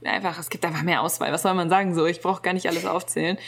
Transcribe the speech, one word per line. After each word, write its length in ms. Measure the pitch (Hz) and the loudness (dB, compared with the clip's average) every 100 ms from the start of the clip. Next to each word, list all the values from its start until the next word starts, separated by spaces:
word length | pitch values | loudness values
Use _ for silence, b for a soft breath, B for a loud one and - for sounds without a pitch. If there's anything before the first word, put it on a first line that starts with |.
einfach, 340 | - - 185 160 | -4 -2 -2 -4
es 120 | 160 | -8
gibt 160 | - 170 | -4 -2
einfach 180 | 160 | 0
mehr 180 | 160 151 | 0 2
Auswahl. 300 | 156 - - | 2 0 -2
Was 120 | 170 | 0
soll 100 | 196 | 2
man 160 | 185 170 | 2 4
sagen 260 | 190 196 165 | 4 4 2
so? 100 | 160 | 2
Ich 140 | 170 | 2
brauch 220 | 180 185 | -2 0
gar 100 | 180 | 0
nicht 160 | 185 180 | 0 0
alles 180 | 170 180 | 0 0
aufzählen. 520 | 180 - - 160 202 | -2 -2 -2 -2 -2